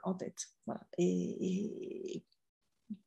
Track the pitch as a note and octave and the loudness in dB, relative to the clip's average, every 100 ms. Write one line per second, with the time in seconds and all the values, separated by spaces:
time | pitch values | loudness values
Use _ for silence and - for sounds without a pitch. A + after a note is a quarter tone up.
0 | F#3+ F#3 - - - _ - - - - | -2 -2 -4 -8 -12 _ -8 -8 -4 4
1 | F3 F3+ F3 - F#3 F#3+ G#3+ - - - | 6 6 2 0 2 2 0 -4 -6 -6
2 | - - - _ _ _ _ _ - G#3 | -6 -8 -10 _ _ _ _ _ -12 -12